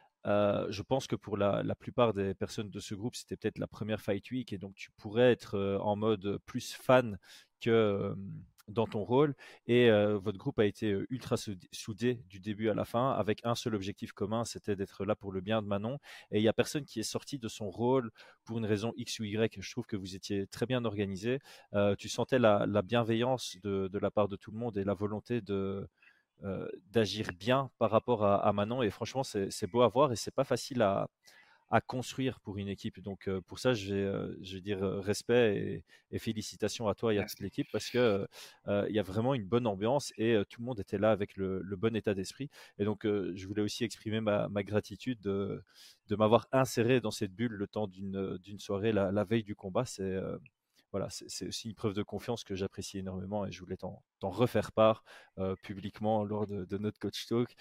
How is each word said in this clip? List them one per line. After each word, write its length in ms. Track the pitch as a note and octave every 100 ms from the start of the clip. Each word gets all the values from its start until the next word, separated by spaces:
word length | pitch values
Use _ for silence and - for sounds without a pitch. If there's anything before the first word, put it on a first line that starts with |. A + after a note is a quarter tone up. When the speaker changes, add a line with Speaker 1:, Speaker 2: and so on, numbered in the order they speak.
| _ _ G2+
Speaker 1:
Euh, 400 | G#2 G#2 G2+ F2+
je 140 | F#2
pense 240 | - C3+ -
que 100 | -
pour 220 | - G2+
la, 240 | G2+ A2
la 120 | G#2
plupart 380 | G2+ - - A#2
des 220 | G2 G2
personnes 340 | F#2 G#2 - G#2
de 120 | G2
ce 140 | -
groupe, 220 | G2+ A#2 -
c'était 220 | - -
peut-être 200 | G#2+ -
la 80 | G#2
première 360 | - G#2+ G#2
Fight 280 | - G2+ -
Week, 220 | B2+ A#2+
et 60 | G2
donc 160 | G2
tu 160 | - - _
pourrais 340 | G#2+ A2 B2+
être, 240 | A2 - G2+
euh, 220 | G2 G2
en 180 | G#2 G#2
mode 400 | A2 G#2+ G2+ F#2
plus 300 | - B2 -
fan 440 | - - B2+ A#2+ G2 - - _ -
que, 80 | A#2
euh, 440 | A2+ G#2+ G2+ G2+ G#2 G2 G#2 - _ -
dans 200 | G#2 G#2+
ton 160 | A2+
rôle. 320 | G2+ B2 D3+ C3 - - -
Et, 220 | A#2+ A#2+
euh, 300 | G#2 G#2 G#2
votre 180 | G2 G2
groupe 220 | - -
a 80 | G#2
été, 260 | - A2
euh, 140 | G2 -
ultra 300 | B2 - A#2
soud-, 260 | - F#2 -
soudé 440 | - - G2+ A#2+ A#2+ F2+
du 100 | G2
début 300 | G2+ G2+ A2
à 60 |
la 100 | G#2
fin, 280 | G2+ A#2 C3
avec 280 | G2+ G2+ G#2+
un 100 | A#2
seul 200 | A#2 A#2+
objectif 380 | G#2+ F#2+ - A#2
commun, 320 | - B2+ A2+
c'était 320 | A2+ - - G2
d'être 300 | F#2+ - G2+
là 100 | G#2+
pour 160 | G2
le 80 | F#2+
bien 220 | F#2 A2+
de 40 | G2+
Manon. 320 | G2+ A2 C#3+ - - -
Et 80 | G#2
il 40 |
y 60 | G#2+
a 40 |
personne 320 | A2+ A2+ D#3
qui 160 | C#3 A2
est 20 |
sorti 360 | G#2+ A2+ - C#3
de 100 | A2
son 220 | - G#2
rôle 400 | F#2+ A#2+ C3 A2+ - - _
pour 140 | - A2+
une 80 | G#2
raison 260 | G#2 A2+ -
X 240 | A#2 -
ou 40 |
Y. 380 | G#2+ G#2+ A2+ G2
Je 80 | F#2+
trouve 160 | - -
que 100 | G#2
vous 180 | F#2
étiez 320 | F#2+ - G2+ G2
très 180 | - A2+
bien 180 | B2+
organisé. 540 | A#2 G2+ G2 F#2 A2+ C3+ - - -
Euh, 240 | G#2 G2+ G2+
tu 140 | A2
sentais 280 | - A#2 C3
la, 280 | A2 G2+ G#2+
la 160 | G#2
bienveillance 720 | F#2 A#2+ A2+ A2+ B2 B2+ - F2+
de, 260 | G#2 G2 F#2+
de 100 | G2
la 120 | G2
part 180 | - G2+
de 80 | G2
tout 140 | -
le 80 | G#2+
monde 180 | A#2+ G2+
et 80 |
la 80 | G2
volonté 480 | F#2+ G#2 G#2 - A#2+
de... 480 | G2 G2 G2 G2 G2 _ _ _ _ _
Euh, 240 | G2 F#2 F2 - -
d'agir 400 | A2+ G2+ G#2 G2 F2
bien 320 | A2+ C3 C3+ -
par 120 | A2+
rapport 320 | A2 - A2+
à, 140 | G2+ G2+
à 160 | G#2
Manon. 300 | G2+ G#2 B2+
Et 80 | G#2+
franchement, 340 | - A2 C3
c'est, 260 | C3 G#2 G2
c'est 160 | - G2
beau 140 | A#2+
à 80 | A#2
voir 240 | A#2 C#3+
et 40 | A2
c'est 180 | -
pas 100 | -
facile 380 | C3+ A#2+ - B2+
à, 260 | G2+ G#2 G2+ _ _ - - _ -
à 120 | G#2+
construire 580 | - B2+ - - C3 -
pour 160 | - G2+
une 120 | G2
équipe. 300 | F#2+ A2 F#2+
Donc, 280 | G2+ F#2+ G2
euh, 140 | F#2+
pour 160 | - F#2
ça, 160 | B2+
j'ai, 180 | A2+ G2
euh, 420 | G2 G2 G2+ G2 -
je 140 | F#2
vais 80 | F#2+
dire, 200 | F#2+ F#2+
euh, 180 | G2 G2+
respect 540 | F#2+ G2+ - A#2+ A2+
et, 300 | G#2 G2+ G2+ - - -
et 80 | G2+
félicitations 720 | A2+ G#2+ - - G#2 - A2
à 60 |
toi 180 | F#2+ A#2
et 60 | G#2
à 20 |
Speaker 2:
Merci. 160 | G2+ -
Speaker 1:
toute 80 |
l'équipe 240 | G2 - -
parce 200 | G#2+ -
que, 80 | A#2+
euh, 280 | A#2+ G2 F#2+ - - - -
euh, 180 | G2+ G2
il 60 |
y 40 | G#2
a 40 |
vraiment 320 | G2 G#2 A#2+
une 100 | C3+
bonne 220 | F#2+ A#2+ A#2+
ambiance 480 | F#2+ A2 C#3 - -
et, 160 | A2+
euh, 120 | A2
tout 180 | G2 -
le 20 |
monde 160 | A#2+ G#2+
était 160 | - G2
là 140 | G#2+
avec 260 | G2+ G2+ -
le, 240 | F#2+ F#2+
le 160 | F2 F#2+
bon 180 | A2+
état 200 | A2 A2
d'esprit. 340 | G2 F#2 - C#3+ - - -
Et 80 | G2+
donc, 180 | G2+
euh, 280 | A2 G#2 F2+
je 120 | F#2 F#2+
voulais 140 | G#2
aussi 240 | G#2 -
exprimer 380 | A#2 - A2 A2
ma, 260 | G#2+ G#2 G#2+
ma 140 | G2+
gratitude 580 | F#2+ G#2 - G2+ B2+ A#2
de, 420 | G2 G2 G2+ G2+ - - - _ -
de 100 | G#2
m'avoir 320 | G#2+ A2+ -
inséré 500 | C3+ B2+ - A#2 B2+
dans 80 | G#2+
cette 240 | - G2+
bulle 180 | F#2 A#2+
le 140 | G2+ G2+
temps 200 | G#2+ G2+
d'une, 520 | F#2 G2 F#2+ F#2+ F#2
d'une 220 | F#2+ G2+
soirée 320 | - G2+ A2+
la, 200 | G#2 F#2+
la 120 | G2+
veille 200 | G2 A#2
du 100 | G#2
combat. 300 | G#2 G2 G2
C'est, 160 | B2+ -
euh, 360 | F#2+ F#2+ - - - _ _ _ _
voilà, 200 | G2 -
c'est, 180 | - -
c'est 200 | - -
aussi 200 | - A2+
une 60 |
preuve 180 | - A2
de 100 | G2
confiance 420 | - G#2 - A#2
que 100 | -
j'apprécie 420 | G2+ G2 - - G2
énormément 480 | F#2+ F#2 G2+ -
et 80 | F#2+
je 80 | E2+
voulais 160 | F2+ F#2+
t'en, 260 | - - _ -
t'en 100 | G2
refaire 420 | G2 A#2+ G#2+ -
part, 320 | - A2 A2 - - - -
euh, 180 | F#2+ F#2+
publiquement 640 | - G2 G2 - G#2+ A2
lors 220 | G#2 G#2 G#2
de, 180 | G2+
de 140 | F2+ G2+
notre 200 | G#2 -
coach 280 | G2+ - -
talk. 280 | A#2 A#2+ -